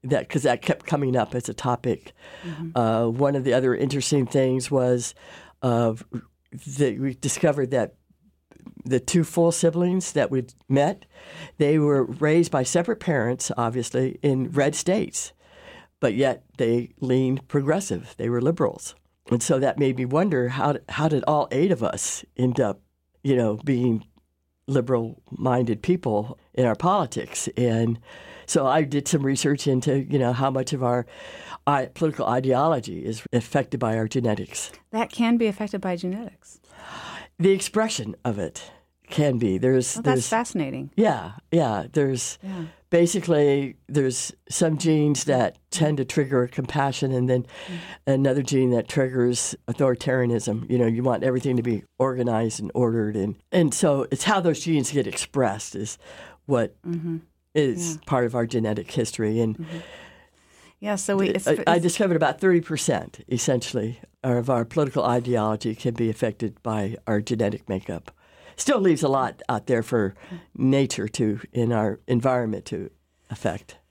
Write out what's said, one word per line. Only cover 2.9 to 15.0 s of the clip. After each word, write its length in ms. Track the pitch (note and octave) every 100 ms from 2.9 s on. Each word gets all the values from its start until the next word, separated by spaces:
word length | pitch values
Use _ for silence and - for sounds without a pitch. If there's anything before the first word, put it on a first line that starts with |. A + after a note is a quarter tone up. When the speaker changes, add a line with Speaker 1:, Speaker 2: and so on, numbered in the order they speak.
| A2+ A#2
Speaker 1:
one 300 | A#2 C#3 C#3
of 80 | C3
the 80 |
other 200 | B2 C3
interesting 520 | A#2+ C3+ C#3 - D3 C3+
things 440 | C#3+ C3 C3 B2+
was, 460 | C#3 B2 B2 A#2+ - - - - _
uh, 320 | C3 A#2 A#2 A2+ - A#2 - _ _ C3+ - C3+
that 220 | C#3+ G#2+
we 140 | C3+ B2+
discovered 560 | C#3 - D#3+ C#3+ B2+
that 240 | B2+ G#2 _ _ _ _ _ _ - - - B2+
the 140 | B2+
two 240 | - F3
full 300 | D#3+ - E3+
siblings 580 | E3 E3 D#3+ F3 F#3 F3
that 180 | D3 A#2+
we'd 240 | C3 B2 _ _
met, 380 | C3+ D3 G3+ - - - - D#3+ -
they 220 | D3 D#3
were 240 | D3 C#3+
raised 480 | B2 - D3+ D#3+ E3+
by 120 | C#3+
separate 360 | C3 E3+ E3+ A3
parents, 500 | - D3 A#2 B2+ - -
obviously, 640 | A#2 B2 A#2 B2+ C3 -
in 300 | D3 C3 B2+
red 240 | C#3+ C#3+ -
states, 560 | - G3+